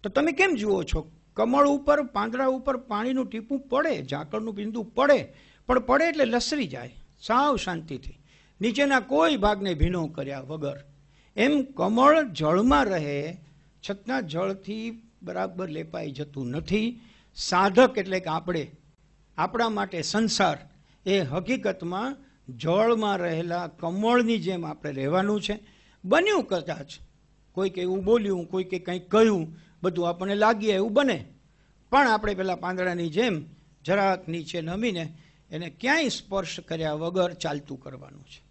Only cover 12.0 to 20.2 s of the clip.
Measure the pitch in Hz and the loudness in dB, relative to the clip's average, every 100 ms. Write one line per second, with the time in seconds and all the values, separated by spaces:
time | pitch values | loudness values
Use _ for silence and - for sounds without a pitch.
12 | 269 311 277 156 151 175 240 285 233 180 | 6 6 2 -2 2 4 4 4 2 0
13 | 147 143 151 180 - _ _ _ - 202 | -2 -4 -6 -10 -20 _ _ _ -10 -10
14 | 220 269 175 160 190 190 190 220 226 226 | -4 -4 -4 -4 -4 -4 -8 -8 -8 -12
15 | - _ 180 180 185 180 185 151 165 170 | -20 _ -10 -6 -6 -6 -8 -8 -8 -8
16 | 160 135 147 143 120 143 160 202 226 240 | -10 -10 -10 -8 -6 -6 -2 0 0 -6
17 | - _ _ - - 180 196 190 254 254 | -18 _ _ -10 0 2 6 8 6 6
18 | 190 190 180 160 165 170 135 - _ _ | -2 -4 -2 -4 -2 -4 -4 -12 _ _
19 | _ _ _ - 175 226 226 214 196 175 | _ _ _ -4 -2 0 0 0 -4 -4
20 | - 208 | -2 0